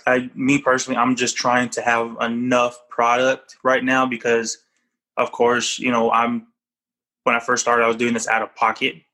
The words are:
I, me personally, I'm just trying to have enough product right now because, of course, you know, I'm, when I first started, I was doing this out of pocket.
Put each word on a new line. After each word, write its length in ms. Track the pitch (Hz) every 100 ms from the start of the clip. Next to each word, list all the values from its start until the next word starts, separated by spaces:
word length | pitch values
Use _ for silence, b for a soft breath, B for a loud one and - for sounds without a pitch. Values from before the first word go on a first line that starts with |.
| -
I, 220 | 127 127
me 260 | - 131 143
personally, 360 | 131 131 131 120
I'm 200 | 127 123
just 180 | 120 -
trying 340 | 127 123 120
to 100 | -
have 340 | 113 117 117 113
enough 580 | 117 117 123 123 120 - -
product 680 | - 117 123 131 131 - -
right 200 | 127 131
now 220 | 127 131 131
because, 540 | 120 120 117 110 - _ _ _ _ _ -
of 160 | 120
course, 440 | - 120 120 113 -
you 140 | 131
know, 180 | 117 113
I'm, 360 | 117 117 117 - _ _ _ _ _ _ _
when 120 | 127 117
I 40 |
first 200 | - 123
started, 220 | 123 120
I 40 | 117
was 100 | 113
doing 160 | 120
this 160 | 117 110
out 120 | 110
of 140 | 107 -
pocket. 400 | 113 113 131 85 _